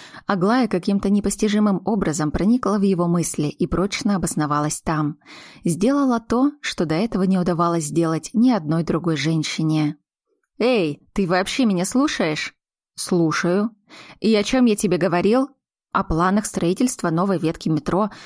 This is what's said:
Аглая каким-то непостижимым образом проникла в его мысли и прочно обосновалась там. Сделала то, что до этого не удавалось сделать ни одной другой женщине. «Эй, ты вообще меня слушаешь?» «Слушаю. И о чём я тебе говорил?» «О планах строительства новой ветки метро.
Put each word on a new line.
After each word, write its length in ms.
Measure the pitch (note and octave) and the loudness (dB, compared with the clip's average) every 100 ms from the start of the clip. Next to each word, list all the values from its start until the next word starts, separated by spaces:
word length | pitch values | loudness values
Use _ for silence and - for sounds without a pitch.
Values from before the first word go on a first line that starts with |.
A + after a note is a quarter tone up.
| - - - | -20 -12 -4
Аглая 400 | G3 F#3 B3 A#3 | 0 2 2 2
каким-то 420 | - - G3 G3 | 0 0 -2 0
непостижимым 720 | G3+ G3 - G#3+ G#3 G#3+ F#3 | 0 0 -2 0 2 2 0
образом 480 | - G#3+ D#3 D#3 D3+ | -2 -2 -2 -2 -2
проникла 460 | - F3 B3 G3+ G#3 | 0 2 2 0 0
в 60 | |
его 240 | G3 F3+ F3 | 2 2 2
мысли 400 | E3+ D#3+ - D3 | 0 -2 -2 -4
и 180 | - F3 | -2 -2
прочно 500 | D#3+ F#3+ - G#3 G3 | 0 -2 -2 -2 -2
обосновалась 680 | E3 - D3+ D3 D3+ D3+ | -2 -2 -2 0 -2 -4
там. 360 | - D#3 D3 D3+ - - - - - | -4 -2 -2 -4 -14 -20 -20 -8 -4
Сделала 540 | E3 G#3+ C#4+ C4+ A#3 | 0 2 2 2 0
то, 320 | A3+ A#3 C#4+ D4 | 0 2 2 0
что 240 | - - E3+ | -8 -4 -2
до 100 | D#3+ | 0
этого 280 | A3+ F#3+ | 0 0
не 160 | F#3 F#3+ | 0 2
удавалось 460 | F3 E3 E3+ E3+ D3+ | 2 2 2 0 -2
сделать 440 | D3+ E3 D#3+ - | 0 0 -2 -2
ни 180 | - B3 | 2 4
одной 320 | A3+ D3+ E3 | 2 0 -2
другой 340 | D#3+ D#3+ E3+ D#3 | 0 -2 -2 -2
женщине. 800 | C#3+ D#3+ D3+ - D#3+ D#3 D3+ D3 _ _ _ _ _ - | 0 0 -2 -2 0 0 0 -4 _ _ _ _ _ -2
«Эй, 420 | A3+ A#3+ D#3+ C#3+ _ | 0 2 0 -4 _
ты 140 | - F#3+ | -4 0
вообще 380 | F3+ F#3+ - A#3+ | 0 0 0 0
меня 200 | F#3 F3+ | 0 0
слушаешь?» 680 | B3 C#4 - F3 D3+ - - _ _ _ | 0 0 0 -2 -2 -6 -12 _ _ _
«Слушаю. 800 | - - F3+ E3 D3+ F3 F#3 A3 - _ - - - | -12 -2 0 2 0 0 0 -2 -6 _ -20 -20 -4
И 160 | A3 A3 | 2 2
о 80 | |
чём 220 | G#3 C4 B3 | 2 2 4
я 100 | G#3 | 2
тебе 220 | G3+ F3 | 0 0
говорил?» 520 | F3+ F3 F#3 A#3+ C#4 - _ _ _ | 2 2 2 2 0 -6 _ _ _
«О 140 | - G3 | -4 -2
планах 400 | D#3+ F3+ G3+ G#3 | 0 2 2 0
строительства 640 | - E3+ F#3 B3+ - F3+ | -2 0 0 0 0 -2
новой 280 | E3 G3 F3+ | 0 0 0
ветки 300 | D#3 E3 - | -2 -2 -2
метро. 440 | D#3 - - G#3 - | -2 0 0 -2 -4